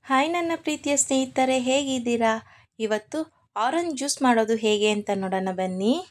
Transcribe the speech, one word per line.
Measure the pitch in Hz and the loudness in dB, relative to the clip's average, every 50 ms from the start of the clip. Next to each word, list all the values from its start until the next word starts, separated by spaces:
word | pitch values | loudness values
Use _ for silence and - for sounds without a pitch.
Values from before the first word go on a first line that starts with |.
| _ - | _ 2
ಹಾಯ್ | 269 262 285 320 339 | 2 2 2 2 0
ನನ್ನ | 349 339 339 330 320 - | -2 -2 -2 -4 -4 -4
ಪ್ರೀತಿಯ | 320 302 - - 285 285 277 | -6 -6 -4 -2 0 0 0
ಸ್ನೇಹಿತರೆ, | - - 269 262 262 262 - 262 262 262 262 262 247 254 | 2 2 2 0 0 0 0 0 2 2 2 0 0 2
ಹೇಗಿದ್ದೀರಾ? | 262 277 285 269 262 254 233 240 240 233 226 226 220 226 - - - - _ _ _ - 220 | 0 0 0 0 -4 -2 0 -2 0 2 2 0 0 -2 -6 -16 -20 -20 _ _ _ -6 -2
ಇವತ್ತು | 208 220 208 214 _ - 311 311 - _ _ _ _ _ 208 | -2 -2 -2 -2 _ -6 -6 -6 -6 _ _ _ _ _ -2
ಆರೆಂಜ್ | 220 254 302 339 349 339 302 247 | -2 0 0 0 -2 -2 -4 -4
ಜ್ಯೂಸ್ | 262 285 - - 277 | -4 -4 -2 0 2
ಮಾಡೋದು | 254 240 226 220 214 226 220 220 | 4 4 4 2 2 0 0 2
ಹೇಗೆ | 214 214 208 208 214 208 | 0 2 2 2 2 2
ಅಂತ | 208 208 - 202 196 | 0 -2 -2 -2 -2
ನೋಡೋಣ | 190 185 190 190 190 190 185 180 | -2 -2 -2 -2 -2 -4 -2 -2
ಬನ್ನಿ. | 185 185 185 185 196 220 269 349 370 - | -4 -4 -2 0 0 0 0 0 -2 -10